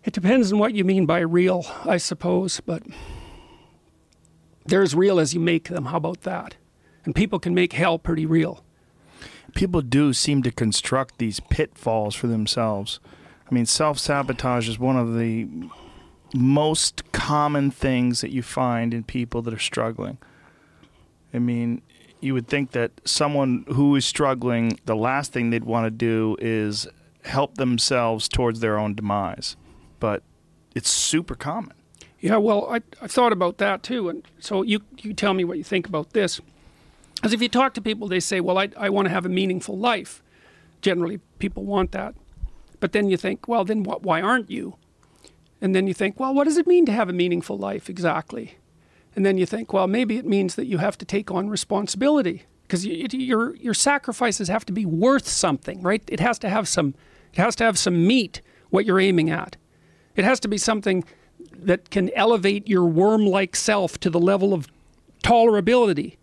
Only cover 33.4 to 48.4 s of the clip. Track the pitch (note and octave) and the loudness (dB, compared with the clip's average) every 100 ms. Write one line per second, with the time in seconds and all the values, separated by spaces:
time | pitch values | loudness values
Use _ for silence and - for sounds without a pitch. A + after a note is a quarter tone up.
33.4 | F3+ - G3+ F#3+ - B3 F3+ E3 - _ | 0 0 -2 -2 -4 -4 -4 -6 -12 _
34.4 | - G3 A3 G#3 - - G#3+ F3+ G#3 F#3+ | -4 -2 0 -2 -4 -16 -12 -2 0 0
35.4 | F3 F3 C#3+ G3 F#3+ D#3 D3 A3 F#3+ - | -2 -4 -4 -4 -2 -6 -2 -2 -2 -4
36.4 | - _ - _ - _ - - A3 A3 | -12 _ -20 _ -20 _ -16 -4 0 0
37.4 | A#3+ A#3+ C4 A#3+ A3 G#3+ G#3 F#3 - F#3+ | 2 2 0 0 -6 -6 -2 -2 -2 -2
38.4 | F3+ F#3 G3+ - G3+ G3+ F#3+ F#3 F3+ F3+ | 0 0 -2 -2 0 2 2 0 -2 0
39.4 | F#3+ F#3 - F#3+ A#3+ G#3+ - - _ _ | 0 -2 -6 -2 -2 -2 -6 -18 _ _
40.4 | _ _ _ _ G3 F3 E3+ E3 _ - | _ _ _ _ -2 0 -2 -6 _ -6
41.4 | G3 F#3 G3+ G3+ F#3 - - - - - | -6 -6 -4 -2 -2 -4 -10 -14 -20 -12
42.4 | - - - - F#3 G#3 G3+ F3 F#3+ - | -12 -12 -20 -6 -2 0 2 0 -2 -6
43.4 | - A#3 F#3+ A3 G3 - F#3 E3 F#3+ B3 | -2 -2 0 -2 -4 -6 -2 0 2 0
44.4 | G3 F#3+ F#3 - _ _ _ _ - _ | -2 -10 -10 -14 _ _ _ _ -20 _
45.4 | _ _ G3 F#3 F#3+ F3 G3 - C4 C4+ | _ _ 0 0 0 -2 -4 -2 0 2
46.4 | C#4+ D#4 E4 F4+ D4+ G#3+ G3 F3+ F3 F3 | 4 2 4 6 6 2 0 0 0 0
47.4 | - G3+ G3 G3+ - F3+ E3+ D#3+ - A#2 | -4 -6 -6 -6 -8 -4 -2 -2 -6 -12